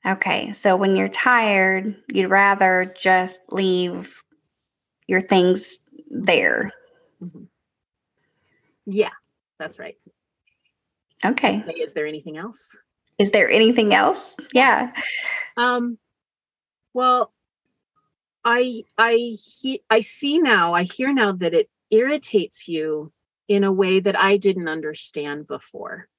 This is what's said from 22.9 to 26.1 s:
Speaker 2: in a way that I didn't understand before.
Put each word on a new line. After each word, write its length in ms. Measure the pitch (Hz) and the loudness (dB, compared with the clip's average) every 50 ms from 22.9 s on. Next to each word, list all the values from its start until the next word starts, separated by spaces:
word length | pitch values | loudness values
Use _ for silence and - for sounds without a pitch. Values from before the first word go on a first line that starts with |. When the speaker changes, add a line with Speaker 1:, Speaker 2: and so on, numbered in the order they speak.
| 151 151 151 160 _ _ _ _ _ _ _ - | -6 -6 -8 -12 _ _ _ _ _ _ _ -2
Speaker 2:
in 160 | 202 202 196 | 0 2 2
a 80 | 196 | 2
way 260 | 190 185 196 175 190 190 | 2 0 2 2 2 2
that 160 | 180 202 190 - | 2 0 0 2
I 180 | 190 196 202 | 2 2 2
didn't 320 | 202 196 196 180 185 175 160 | 2 2 0 0 0 -4 -6
understand 800 | 156 160 156 151 151 - - - - 151 147 147 147 147 151 _ | -6 -6 -8 -10 -10 -12 -16 -12 -10 -10 -8 -8 -8 -10 -10 _
before. 600 | 143 - - _ - - - - 180 185 180 _ | -14 -14 -14 _ -18 -16 -14 -14 -14 -16 -18 _